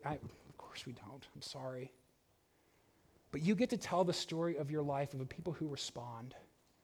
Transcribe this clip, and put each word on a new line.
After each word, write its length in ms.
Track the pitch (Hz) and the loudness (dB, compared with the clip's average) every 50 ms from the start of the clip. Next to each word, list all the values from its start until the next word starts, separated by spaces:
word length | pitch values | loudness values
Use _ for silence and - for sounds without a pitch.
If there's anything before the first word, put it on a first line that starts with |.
| - | -2
I, 80 | 147 156 | -2 -2
of 440 | - - 107 - - - - - | -2 -4 -8 -12 -14 -18 -18 -16
course 280 | - - - - - - | -16 -16 -12 -12 -10 -10
we 80 | 135 117 | -8 -10
don't. 320 | - 107 104 135 135 - - - | -10 -12 -14 -14 -14 -16 -16 -14
I'm 60 | - | -12
sorry. 500 | - - - 135 131 131 131 127 131 131 - - - _ _ _ _ _ _ _ _ _ _ _ _ _ _ _ _ - _ - - - - - _ - | -10 -8 -8 -6 -6 -4 -4 -4 -6 -8 -10 -18 -20 _ _ _ _ _ _ _ _ _ _ _ _ _ _ _ _ -20 _ -20 -20 -20 -20 -20 _ -4
But 100 | - 143 | -2 4
you 140 | 160 190 214 | 6 6 6
get 140 | 180 247 - | 6 6 4
to 60 | 240 | 4
tell 260 | 190 - - 175 180 185 | 0 0 2 6 6 6
the 100 | 180 170 | 6 4
story 440 | - - - 165 165 170 170 156 | 2 0 0 0 2 2 2 2
of 120 | 143 151 139 | 2 0 0
your 120 | 151 151 147 | 2 2 2
life 300 | 143 139 139 143 135 143 | 2 2 2 0 0 0
of 80 | 131 | -4
a 40 | 131 | -4
people 280 | 127 - - 165 175 151 | -4 -6 -4 -4 -4 -2
who 140 | - 160 | 0 -2
respond 680 | 151 139 - - - - 123 120 120 117 113 120 127 - - - - _ _ _ _ _ _ | -2 -2 -2 -4 -4 -4 -6 -8 -6 -8 -8 -8 -10 -12 -14 -18 -20 _ _ _ _ _ _